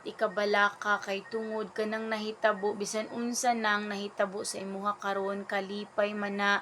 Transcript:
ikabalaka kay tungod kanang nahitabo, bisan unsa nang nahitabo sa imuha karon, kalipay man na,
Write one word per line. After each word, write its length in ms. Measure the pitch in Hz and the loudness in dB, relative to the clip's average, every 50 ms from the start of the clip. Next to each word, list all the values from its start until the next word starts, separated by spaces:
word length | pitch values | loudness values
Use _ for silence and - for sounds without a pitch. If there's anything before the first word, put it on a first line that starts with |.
| - | 2
ikabalaka 960 | 208 - - 226 208 180 208 208 208 208 202 202 202 - - - 208 202 196 | -6 -4 -2 -2 0 0 0 2 4 6 6 6 4 4 0 2 2 2 2
kay 240 | - 202 196 196 202 - 220 | 2 -2 -4 -4 -4 -4 -6
tungod 400 | 226 220 220 220 214 214 190 - | -4 -4 -2 -4 -4 -4 -4 -2
kanang 400 | - 214 214 220 220 220 220 220 | -2 -2 0 0 -2 -2 -2 -2
nahitabo, 640 | 214 214 214 214 - - 214 208 190 196 208 208 | -2 -2 -4 -4 2 4 4 4 4 2 0 0
bisan 320 | 202 202 196 - 214 220 - | 0 -2 -2 -2 -4 -4 -4
unsa 480 | - 233 240 240 240 - - 247 240 | -4 -4 -2 -2 -2 2 2 2 2
nang 320 | 226 220 214 208 208 208 208 | 4 4 2 2 2 0 -2
nahitabo 560 | 208 196 202 202 - - 208 196 185 208 - | -4 -4 -6 -6 -2 0 0 0 0 -4 -6
sa 160 | - - 196 | -6 -6 -6
imuha 400 | 196 196 196 196 202 208 202 - | -6 -6 -6 -2 -2 -2 -2 -2
karon, 480 | - 202 196 196 190 196 202 202 196 - | -2 -2 -2 0 0 -2 -2 -4 -4 -2
kalipay 640 | 208 196 196 190 202 208 208 - - - 208 208 214 | -2 -2 -2 -2 -6 -6 -8 -4 0 0 0 2 0
man 240 | 208 202 202 202 | -2 -4 -2 -2
na, 160 | 202 202 202 202 - | 0 2 2 2 2